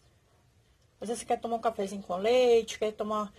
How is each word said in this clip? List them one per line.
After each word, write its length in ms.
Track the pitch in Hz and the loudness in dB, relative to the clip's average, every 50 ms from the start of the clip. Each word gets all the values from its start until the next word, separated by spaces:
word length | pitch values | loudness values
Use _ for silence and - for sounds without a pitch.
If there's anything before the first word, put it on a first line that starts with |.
| _ _ _ _ _ _ _ _ _ _ _ _ _ _ _ _ _ _ _ _ | _ _ _ _ _ _ _ _ _ _ _ _ _ _ _ _ _ _ _ _
às 80 | 208 208 | -8 -8
vezes 140 | 240 220 | -8 -6
você 40 | - | -2
quer 140 | - 240 233 | -2 -2 -2
tomar 160 | - 233 233 | -2 -2 -4
um 40 | 226 | -2
cafezinho 420 | - 233 226 - 196 190 202 196 | -2 -2 -2 -2 -4 -4 -6 -8
com 140 | - - 175 | -8 -6 -4
leite, 600 | 185 202 226 247 254 254 240 233 226 220 - - - | -2 2 2 4 4 6 6 6 4 4 0 -4 -4
quer 140 | 220 214 | -4 -4
tomar 400 | 214 - 214 208 214 214 208 202 - | -4 -4 -4 -4 -4 -4 -4 -6 -10